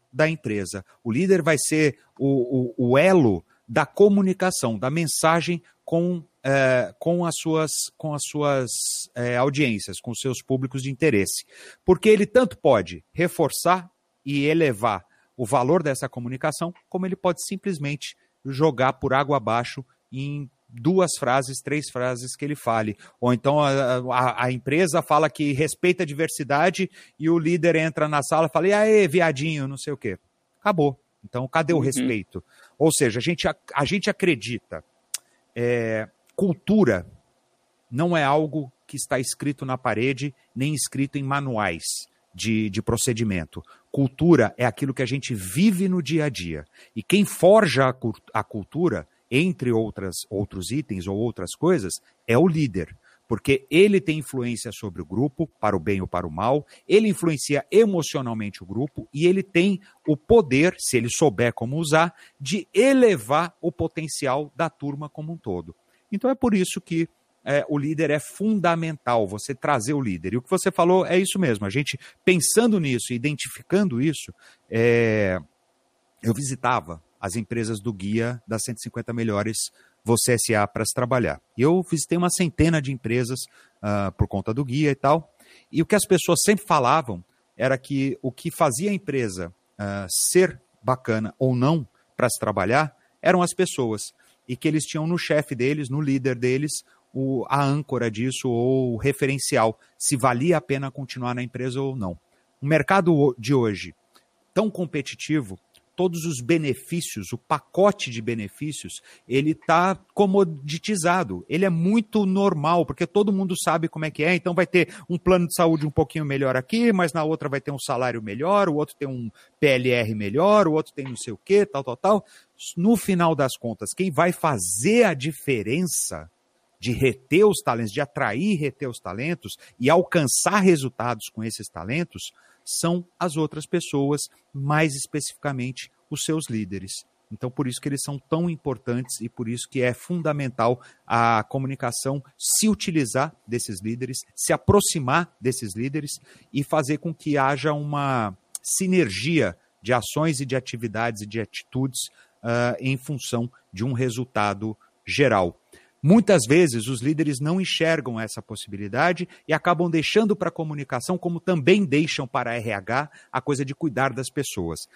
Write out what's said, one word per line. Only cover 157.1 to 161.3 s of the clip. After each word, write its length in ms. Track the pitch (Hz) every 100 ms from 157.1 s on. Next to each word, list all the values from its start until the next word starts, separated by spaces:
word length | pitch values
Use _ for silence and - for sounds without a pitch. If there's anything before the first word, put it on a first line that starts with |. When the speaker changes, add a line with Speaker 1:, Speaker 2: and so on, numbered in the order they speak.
| 156 151 131
Speaker 1:
não 200 | 147 185
enxergam 600 | 180 - 165 160 123 113
essa 200 | 110 -
possibilidade 880 | - 104 - 98 104 117 170 175 175 - -
e 40 |
acabam 380 | 156 170 160 180
deixando 460 | 160 147 208 214 214
pra 160 | 170
comunicação, 640 | - 156 147 139 127 - 180
como 220 | 175